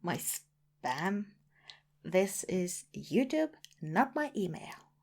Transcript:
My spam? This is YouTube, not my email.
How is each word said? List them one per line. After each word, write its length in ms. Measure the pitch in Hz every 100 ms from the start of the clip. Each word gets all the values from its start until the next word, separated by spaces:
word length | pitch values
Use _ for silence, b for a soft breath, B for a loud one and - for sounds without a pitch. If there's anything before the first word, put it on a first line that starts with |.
My 140 | 175 143
spam? 1080 | - - - _ _ _ - 131 175 202 208 - _ B B B B _
This 400 | - 185 196 -
is 420 | - 185 175 - -
YouTube, 580 | - 143 170 262 311 311 - - _
not 360 | 156 165 262 -
my 160 | 294 -
email. 540 | 185 160 - - - _